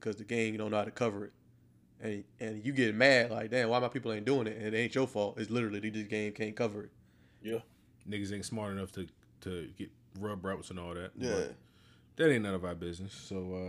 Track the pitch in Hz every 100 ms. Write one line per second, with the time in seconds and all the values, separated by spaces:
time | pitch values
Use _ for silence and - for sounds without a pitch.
0 | 113 104 110 117 113 110 107 107 104 -
1 | 117 101 101 - - _ _ _ _ _
2 | 113 104 - - 113 107 113 135 117 107
3 | 135 131 117 110 110 123 117 120 123 131
4 | 117 107 104 139 110 110 107 110 117 131
5 | 131 110 101 - 110 117 113 101 107 107
6 | 104 107 104 101 107 107 117 104 101 -
7 | - _ - - 107 113 - _ _ _
8 | - 104 101 101 92 113 104 98 95 -
9 | 87 - _ - 95 90 78 - 98 -
10 | _ 95 104 101 95 95 - 92 87 87
11 | 90 - 123 101 73 62 - - - -
12 | - - 160 127 104 95 87 85 87 85
13 | 98 - - 95 90 92